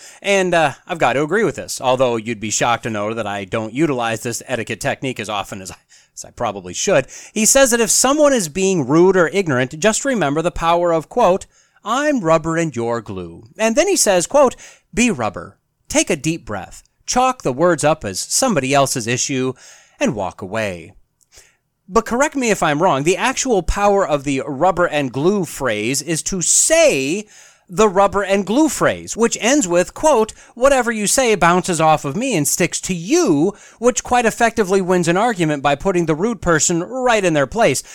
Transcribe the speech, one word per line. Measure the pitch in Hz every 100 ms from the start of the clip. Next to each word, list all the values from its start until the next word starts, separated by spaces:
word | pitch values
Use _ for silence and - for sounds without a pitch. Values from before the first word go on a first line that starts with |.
| - -
And, | - 196 185
uh, | 170 151 - -
I've | 151
got | 139
to | 123
agree | 151 196
with | 196 120
this, | 92 -
although | 127 127 131 117
you'd | 110 110
be | 107
shocked | - 131 113
to | 123
know | 107 104
that | 113 104
I | 101
don't | 98 117 110
utilize | 120 160 127 113 113
this | 123 113 -
etiquette | 123 107 113
technique | 139 110 135 120
as | 104
often | 104 95 104
as | 92
I, | - _ - _
as | -
I | -
probably | - 117 101 92
should. | - - 160 131 - -
He | -
says | 220 277 269
that | 233
if | 226
someone | - 254 302 294
is | 262 165
being | 147 190 185 127
rude | 156 185 185
or | 156
ignorant, | 175 175 123 131 160
just | 202 214
remember | 277 240 147 147
the | 165
power | - 165 175 175
of, | 165 -
quote, | 247 208 190 - _ _ _
"I'm | 202 247 302 269
rubber | 160 160 160 160
and | 165
you're | 117 117 117
glue." | 110 95 87 87 113 -
And | 220 226
then | 370
he | 359
says, | - 180 -
quote, | 285 262 - - - _
"Be | - 147
rubber. | 151 110 92 87 - _ _ -
Take | 277 311
a | 165
deep | 147 165 -
breath. | 101 87 - - _ -
Chalk | 247 262 254
the | 151
words | 127 180 156
up | 147 156
as | 107 92
somebody | - - 254 170 131
else's | 139 139 - 110
issue | 127 - 135 131 127 - - _ _
and | 277
walk | 113 90 -
away." | 95 110 107 87 85 - _ _ _ - _ _ _ _ -
But | 185 -
correct | 240 302
me | 285 240
if | 190
I'm | 170 147
wrong, | 185 135
the | 151 -
actual | 226 254 269 208
power | 165 - 202 196 160
of | 147
the | 139 135 123
rubber | 131 175 180 170
and | 151 135
glue | 113 160 208
phrase | 165 - 131 107 107 139
is | 143 160
to | - 190
say | 151 - - 320 311 160 135 190 208 - - _ _
the | 175 214
rubber | 185 196 196
and | 185 202
glue | 190 233 311
phrase, | - 151 90 85 -
which | 117 -
ends | 208 294 190
with, | 175 180
quote, | - 311 254 220 - -
"Whatever | - 262 247 233
you | 226 202
say | - 247
bounces | 208 170 180 175 160
off | 160 151
of | 147 147
me | 269 196
and | 139
sticks | - 175 -
to | -
you," | 180 175 330 311 143 180 - - -
which | 240 247
quite | - 247 233
effectively | - 233 226 190 196
wins | 175 185 165
an | 175
argument | 240 196 160 151
by | 139
putting | 143 196 180
the | 165
rude | 151 214 214
person | 180 160 - 175
right | 180 254 247 220
in | 185
their | 156 135
place. | 208 208 139 -